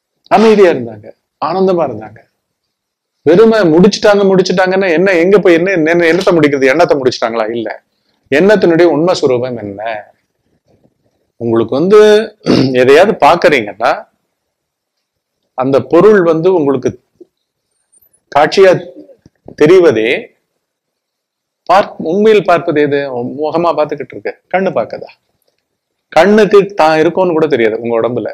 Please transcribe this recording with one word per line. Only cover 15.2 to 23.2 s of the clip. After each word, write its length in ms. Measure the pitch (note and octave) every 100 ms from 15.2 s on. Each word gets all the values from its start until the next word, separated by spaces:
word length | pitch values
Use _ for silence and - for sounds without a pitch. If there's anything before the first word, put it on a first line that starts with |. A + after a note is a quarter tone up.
| _ _ _ -
அந்த 180 | C3 C3+
பொருள் 400 | B2+ E3 G3+ G#3
வந்து 260 | E3+ D#3+ F3+
உங்களுக்கு 360 | F3+ C#3 C3+ A#2+ - _ _ - _ _ _ _ _ _ _ _ _ _
காட்சியா 400 | C#3+ D#3 G3+ F#3+ F3 - - - _ _ _ - -
தெரிவதே 480 | D3+ F#3 E3+ G#2+ A2 F3 - _ _ _ _ _ _ _ _ _ _ _ _ _ -
பார்க்-, 320 | F#3 G#3+ - D#3+
உண்மையில் 380 | F#3+ A3 G#3 F3
பார்ப்பது 300 | E3+ - D3
எது? 180 | D3 C#3+ C#3 A#2+